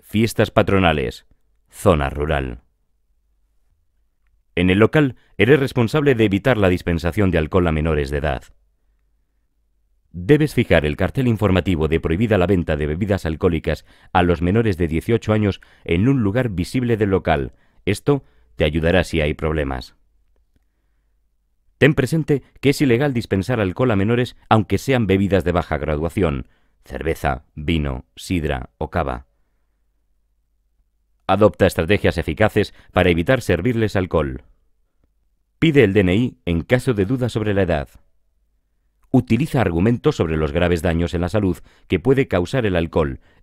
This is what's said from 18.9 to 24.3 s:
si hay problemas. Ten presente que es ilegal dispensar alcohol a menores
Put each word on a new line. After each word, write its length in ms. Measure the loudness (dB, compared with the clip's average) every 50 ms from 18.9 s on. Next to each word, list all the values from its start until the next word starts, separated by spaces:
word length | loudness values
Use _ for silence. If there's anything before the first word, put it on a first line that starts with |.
| 2 2 2
si 180 | 0 0 -2
hay 140 | -2 -2 -2
problemas. 640 | -2 -4 -4 -2 -2 -4 -4 -6 -8 -10 -14 _ _ _ _ _ _ _ _ _ _ _ _ _ _ _ _ _ _ _ _ _ _ _ _ _ _ _ _ _ _ _ _ _ _ _ _ _ 2
Ten 160 | 2 2 2
presente 500 | 2 -2 -2 -2 -2 -2 -2 -2 -4 -4 _ -10 -2
que 100 | 0 0
es 100 | 0 2
ilegal 320 | 2 2 2 2 0 0 -2
dispensar 460 | -4 -4 -2 -2 -2 -2 -2 -2 -2
alcohol 320 | -2 -2 -2 -2 0 0
a 60 | 0
menores 400 | 0 0 0 0 0 -2 -4